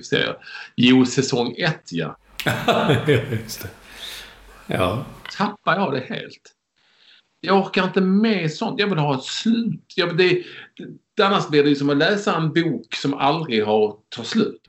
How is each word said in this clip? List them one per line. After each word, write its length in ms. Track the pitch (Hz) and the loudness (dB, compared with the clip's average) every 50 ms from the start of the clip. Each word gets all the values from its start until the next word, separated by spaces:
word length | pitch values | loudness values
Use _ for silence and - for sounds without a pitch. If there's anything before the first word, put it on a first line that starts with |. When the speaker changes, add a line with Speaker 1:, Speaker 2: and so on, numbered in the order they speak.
Speaker 1:
säger 240 | - - - - - | -6 -2 -2 0 0
jag, 80 | 57 - - - - - - - - - | -2 -6 -10 -14 -18 -18 -18 -18 -8 -2
jo, 300 | - 120 123 131 131 123 | 2 6 6 8 6 6
säsong 480 | 123 - 135 123 - 131 120 120 131 - - | 4 2 0 0 0 0 -2 -2 -2 -4 -4
ett, 340 | 175 160 156 - - - | -2 -2 -4 -4 -10 -10
ja. 240 | 82 82 78 73 - - _ _ | -8 -6 -6 -8 -10 -14 _ _
Speaker 2:
<laughs> 140 | _ - - - - - - | _ -8 -6 -4 -4 -2 0
Ja, 300 | - - - 226 185 135 117 - 151 135 117 - - | 0 0 2 2 2 2 2 2 2 2 2 2 -2
just 320 | 117 107 - - - - | -6 -6 -6 -8 -12 -12
det. 60 | - 92 - - - - - - - - - - - - - - - - - - - | -14 -14 -16 -18 -20 -20 -20 -18 -16 -16 -16 -16 -18 -20 -20 -20 -20 -20 -20 -16 -10
Ja. 380 | - 104 101 92 90 110 135 143 - - - - - - - | -6 -2 0 0 0 -2 -4 -6 -10 -14 -18 -18 -10 -4 -4
Speaker 1:
Tappar 360 | 202 202 - - - 170 165 | -4 -4 -4 -4 -2 0 0
jag 180 | 196 196 143 | 0 0 -2
det 220 | 139 131 - - - | -2 -4 -6 -6 -10
helt. 380 | - - - - - _ - _ _ _ _ _ _ _ _ _ _ _ _ - _ _ _ _ _ | -10 -12 -14 -18 -20 _ -20 _ _ _ _ _ _ _ _ _ _ _ _ -20 _ _ _ _ _
Jag 180 | - 175 196 196 | 0 2 2 2
orkar 260 | 190 - - 196 185 | 2 2 0 0 0
inte 160 | 180 - 196 | 0 2 2
med 520 | 185 185 190 208 220 226 208 180 165 156 | 2 4 4 4 4 2 2 0 0 -2
sånt. 280 | - - 226 - - - | -2 -4 -6 -4 -2 -2
Jag 60 | 208 | 0
vill 120 | 202 185 151 | 0 0 0
ha 160 | 147 147 135 | 0 0 0
ett 100 | 127 - | -2 -4
slut. 680 | - - - - 226 226 233 233 208 - - _ - - | -8 -8 -4 0 0 0 0 0 -4 -6 -8 _ -8 -2
Jag, 200 | 180 175 170 165 | -2 -2 0 2
det, 260 | 175 185 180 - - - - - - - - _ - - - - - _ _ - | 2 2 4 2 0 -2 -8 -18 -20 -20 -20 _ -18 -18 -18 -18 -20 _ _ 0
det, 60 | - | 2
annars 260 | 196 196 202 - 151 143 | 2 4 4 2 0 2
blir 140 | 151 147 | 4 4
det 60 | 139 147 | 6 4
ju 60 | 143 | 4
som 160 | 131 143 143 | 2 2 2
att 60 | 143 | 2
läsa 400 | 143 160 190 208 202 - 208 175 | 2 2 2 2 0 0 0 0
en 160 | 160 160 151 | 0 0 0
bok 420 | 139 170 165 160 123 - - - - | 0 0 0 0 -2 -6 -8 -10 -8
som 200 | - - 139 139 | -4 -4 -4 -2
aldrig 500 | - 135 143 156 170 151 131 113 107 104 | 0 2 0 0 0 -2 -2 0 0 2
har, 300 | 104 107 107 107 104 - - _ - - | 2 2 2 2 0 -2 -8 _ -18 -14
tar 80 | 117 113 | -12 -8
slut. 360 | - - 113 - - - - _ | -4 0 0 0 -2 -4 -12 _